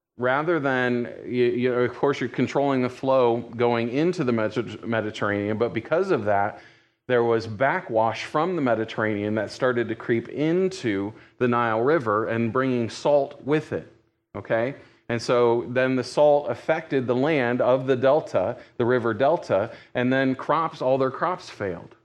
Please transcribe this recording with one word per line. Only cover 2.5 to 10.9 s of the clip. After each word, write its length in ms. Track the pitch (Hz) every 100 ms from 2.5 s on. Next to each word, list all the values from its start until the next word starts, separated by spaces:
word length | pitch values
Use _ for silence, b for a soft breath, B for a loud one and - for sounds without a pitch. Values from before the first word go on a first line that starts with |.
| 147 139 131
the 80 | 123
flow 520 | 123 135 131 120 120 120 117
going 320 | 120 117 117
into 340 | 131 170 180
the 80 | 127
Medi-, 480 | 117 110 123 101 104
Mediterranean, 760 | 107 113 107 - 104 104 101 107
but 120 | 117
because 380 | 113 - 160 190
of 160 | 151 104
that, 360 | 98 101 - B B B B -
there 160 | 123
was 220 | 117 113 107
backwash 800 | 104 131 180 - 110 113 107 -
from 300 | 151 175 175
the 60 |
Mediterranean 720 | 127 110 110 - 110 104 104 107
that 160 | 101
started 360 | - 131 120 113
to 60 | 113
creep 340 | - 117 -
into 840 | - 156 175 190 185 120